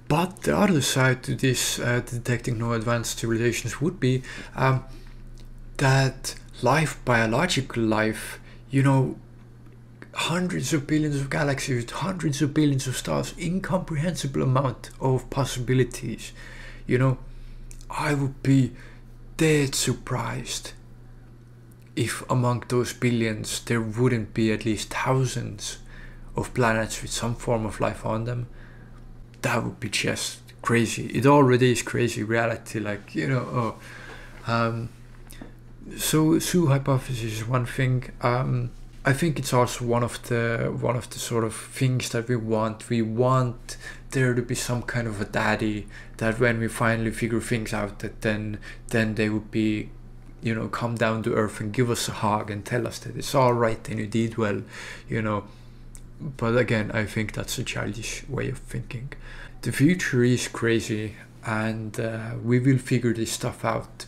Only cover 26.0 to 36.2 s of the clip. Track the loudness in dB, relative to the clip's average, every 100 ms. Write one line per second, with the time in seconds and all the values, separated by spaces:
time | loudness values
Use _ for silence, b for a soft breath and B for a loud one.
26 | B B B -6 -4 2 2 2 0 -6
27 | -6 -4 -4 -4 -2 0 -2 -2 -2 -2
28 | -4 -2 -2 -6 -8 B B B B B
29 | -18 -16 -18 -4 0 0 -2 -6 -4 -2
30 | 0 -2 -4 -8 -16 -6 2 4 4 0
31 | -4 4 8 8 8 8 6 4 0 0
32 | 0 0 0 2 2 -2 -6 -4 -4 -6
33 | -6 -4 0 0 0 -2 -2 -4 B B
34 | B B B B -2 2 2 -2 -6 -12
35 | -20 -18 -16 B B B -20 -18 -14 -6
36 | 2 4